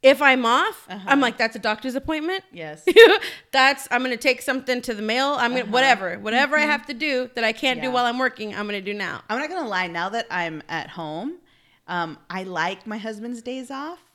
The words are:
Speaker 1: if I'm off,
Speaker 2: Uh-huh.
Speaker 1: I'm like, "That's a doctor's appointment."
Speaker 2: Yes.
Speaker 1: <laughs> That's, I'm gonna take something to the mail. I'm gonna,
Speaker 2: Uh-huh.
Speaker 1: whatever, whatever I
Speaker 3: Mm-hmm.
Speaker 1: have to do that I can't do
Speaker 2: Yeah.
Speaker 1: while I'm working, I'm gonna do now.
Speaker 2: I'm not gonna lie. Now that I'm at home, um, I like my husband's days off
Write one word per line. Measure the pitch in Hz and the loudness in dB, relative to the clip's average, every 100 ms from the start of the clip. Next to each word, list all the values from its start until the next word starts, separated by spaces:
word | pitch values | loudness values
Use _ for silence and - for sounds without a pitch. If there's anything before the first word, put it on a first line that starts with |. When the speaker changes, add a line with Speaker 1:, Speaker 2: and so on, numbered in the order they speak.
Speaker 1:
if | 262 269 | 6 6
I'm | 285 262 | 4 4
off, | 233 254 403 - - | 4 4 2 -4 -14
Speaker 2:
Uh-huh. | 208 190 | -12 2
Speaker 1:
I'm | 277 | 2
like, | 247 - | 2 0
"That's | 226 | -4
a | 226 | -2
doctor's | 214 214 262 | -4 -4 -4
appointment." | 254 269 311 320 381 _ | -6 -4 -4 -4 -6 _
Speaker 2:
Yes. | - 156 156 - 359 453 403 | -14 -14 -4 6 10 10 8
Speaker 1:
<laughs> | - - _ | -2 -12 _
That's, | 269 269 277 - | 4 4 2 -2
I'm | 240 | -2
gonna | 254 233 | 0 0
take | 262 254 | 0 0
something | - 262 262 247 | -2 -4 -2 -4
to | 247 | -4
the | 208 | -6
mail. | 214 240 277 285 | -2 0 0 0
I'm | 240 | 0
gonna, | 254 | -2
Speaker 2:
Uh-huh. | 214 | 0
Speaker 1:
whatever, | 240 262 220 185 196 | 2 4 4 0 -6
whatever | 208 233 277 302 | -2 0 2 2
I | |
Speaker 3:
Mm-hmm. | 302 | 2
Speaker 1:
have | 285 - | 0 -4
to | |
do | 240 302 254 247 | -6 -2 -2 -2
that | 240 | -2
I | 226 | -2
can't | 226 277 247 | 0 -2 -2
do | 254 | -2
Speaker 2:
Yeah. | |
Speaker 1:
while | 247 | 0
I'm | 247 247 | 0 0
working, | 254 - 214 | -2 -4 -8
I'm | 196 | -6
gonna | 208 208 | -6 -6
do | 190 | -6
now. | 208 185 - - | -6 -6 -8 -6
Speaker 2:
I'm | 285 | -6
not | 311 | -4
gonna | 359 240 | -6 -4
lie. | 180 180 | -4 -2
Now | 170 185 | -4 -4
that | 226 - | -4 -4
I'm | 180 170 156 - | -4 -4 -8 -8
at | 160 143 | -8 -8
home, | 175 156 156 254 349 _ _ _ _ - | -10 -8 -8 -8 -10 _ _ _ _ -8
um, | 175 165 139 _ | -6 -6 -8 _
I | 185 | -10
like | 190 175 170 190 214 | -6 -2 -2 -4 -10
my | 214 | -8
husband's | 220 208 233 240 | -8 -10 -10 -10
days | 240 262 247 | -10 -10 -10
off | 269 302 349 _ | -10 -12 -14 _